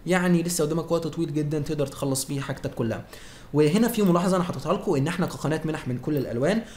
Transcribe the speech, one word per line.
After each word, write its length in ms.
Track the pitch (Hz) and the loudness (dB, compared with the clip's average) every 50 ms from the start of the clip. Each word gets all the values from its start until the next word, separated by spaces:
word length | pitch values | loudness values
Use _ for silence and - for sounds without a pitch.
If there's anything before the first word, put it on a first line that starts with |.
| - | -2
يعني 360 | 165 180 185 180 180 175 170 | 0 2 2 4 4 4 4
لسه 220 | 160 175 175 - 156 | 2 0 0 0 0
قدامك 280 | 147 170 170 160 - | 0 0 -2 -2 0
وقت 140 | 170 165 165 | -2 -2 -2
طويل 280 | 151 147 165 165 151 143 | -2 -4 -4 -4 -2 -2
جدا 240 | 151 151 147 160 151 | -2 -2 0 -2 -2
تقدر 280 | 147 - 156 147 139 | -2 -2 -2 -2 -2
تخلص 380 | 135 - - 143 139 135 131 - | -2 -4 -4 -4 -2 -2 -2 -2
فيه 160 | - 143 139 | -4 -4 -4
حاجتك 340 | 135 - 131 - - 127 - | -4 -6 -6 -6 -6 -6 -4
كلها. 300 | - 143 113 107 104 - - - - - - - - - - - | -2 -2 -2 -4 -6 -8 -12 -16 -18 -18 -18 -18 -20 -10 0 2
وهنا 340 | 143 151 147 165 220 233 226 | 4 4 6 6 4 4 2
في 140 | 233 214 | 2 4
ملاحظه 340 | 208 185 170 175 175 185 185 | 4 4 4 4 4 2 2
انا 80 | 185 175 | 2 0
حاططها 280 | 175 - 131 - 151 | 0 -4 -4 -2 -2
لكم، 220 | 185 208 202 220 165 | -2 0 2 2 2
ان 120 | 135 135 | 2 2
احنا 200 | 160 175 - 170 | 0 0 0 -2
كقناه 340 | - - 120 - 139 156 156 160 | -2 -2 -4 -2 -2 0 0 -2
منح 240 | 156 156 147 - 131 | -2 -4 -4 -4 -6
من 100 | 123 123 | -6 -4
كل 180 | 123 147 151 | -2 0 0
الالوان 460 | 143 - - 117 117 135 117 120 160 226 - - | 0 0 -2 -2 0 2 2 2 0 -2 -6 -10